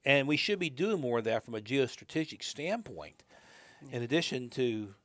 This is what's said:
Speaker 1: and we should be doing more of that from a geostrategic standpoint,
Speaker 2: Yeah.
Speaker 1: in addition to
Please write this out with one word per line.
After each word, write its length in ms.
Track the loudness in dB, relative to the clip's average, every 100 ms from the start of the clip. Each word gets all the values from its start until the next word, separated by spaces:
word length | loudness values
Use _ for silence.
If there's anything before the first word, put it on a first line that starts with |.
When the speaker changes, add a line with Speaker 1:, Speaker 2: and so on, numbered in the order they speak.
| 6
Speaker 1:
and 220 | 4 4
we 80 | 2
should 220 | 2 0
be 100 | -2
doing 300 | 0 0 2
more 200 | 2 0
of 40 |
that 200 | 2 0
from 120 | -2 -8
a 60 |
geostrategic 800 | 0 2 2 -2 -4 -2 -2 -6
standpoint, 800 | -10 -6 -4 -4 -6 -12 -12 -16 -20 -20 -20 -20 -20 -20 -8
Speaker 2:
Yeah. 80 | -4
Speaker 1:
in 60 |
addition 460 | 2 2 2 -2 -4
to 420 | 0 0 0 -4 -12